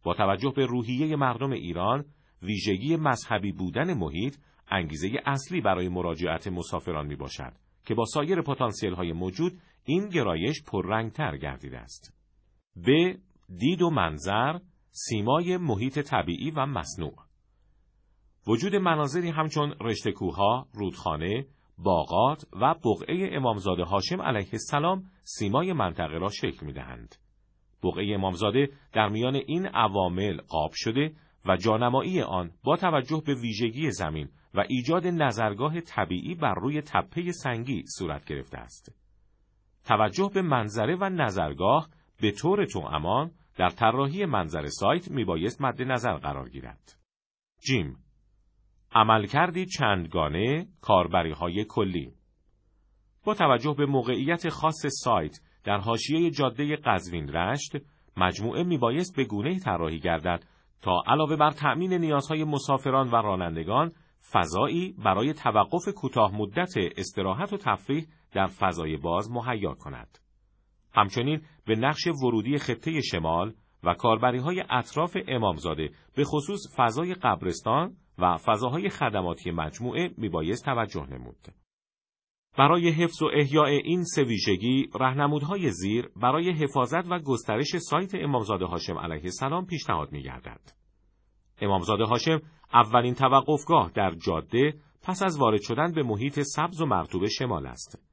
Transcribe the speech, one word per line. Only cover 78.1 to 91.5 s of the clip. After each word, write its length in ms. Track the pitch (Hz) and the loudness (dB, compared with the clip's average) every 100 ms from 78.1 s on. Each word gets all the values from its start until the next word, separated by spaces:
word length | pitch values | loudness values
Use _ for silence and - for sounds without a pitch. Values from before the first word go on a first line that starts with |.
| - | 0
و 200 | 90 85 | 2 2
فضاهای 520 | - 110 123 151 196 | 2 2 2 -2 -4
خدماتی 640 | - 131 104 87 85 90 | -2 -2 0 -2 -4 -4
مجموعه 600 | 82 78 - 120 127 175 - | -4 -4 -4 -4 -2 -4 -4
میبایست 480 | 107 82 78 117 - | -4 -2 -2 -2 -2
توجه 400 | 123 107 - 69 | -2 -2 -4 -8
نمود. 380 | 65 60 - - - _ _ _ _ _ _ _ _ _ - | -12 -14 -18 -20 -20 _ _ _ _ _ _ _ _ _ 4
برای 320 | 139 170 170 | 6 6 4
حفظ 320 | 160 170 - | 4 0 2
و 80 | 156 | 2
احیاء 340 | 143 143 151 147 | 4 4 4 6
این 360 | 143 - 180 | 4 2 0
سه 200 | 170 - | 0 2
ویژگی، 640 | 127 107 107 92 113 131 - | 2 2 2 2 2 2 0
راهنمودهای 760 | - 131 135 143 147 143 202 165 | 0 0 2 2 0 -2 0 0
زیر 380 | 87 95 110 - - | 0 0 0 -2 0
برای 360 | 120 147 175 | 2 4 2
حفاظت 540 | 165 147 143 123 160 175 | 0 0 0 0 0 -2
و 80 | 180 | -4
گسترش 580 | 143 123 - 110 147 175 | 0 -2 0 -2 0 -4
سایت 380 | - 147 190 190 | -2 -2 -2 -4
امامزاده 500 | - 127 104 98 90 | 0 0 0 0 0
هاشم 320 | 87 - 85 | -4 -4 -6
علیه 260 | 85 78 | -4 -6
السلام 420 | 90 90 135 170 185 | -6 -4 -4 -4 -4
پیشنهاد 460 | 165 - 90 71 | -8 -2 -2 -2
می‌گردد. 600 | 73 65 - - - - _ _ _ _ _ _ _ _ | -8 -10 -12 -14 -18 -20 _ _ _ _ _ _ _ _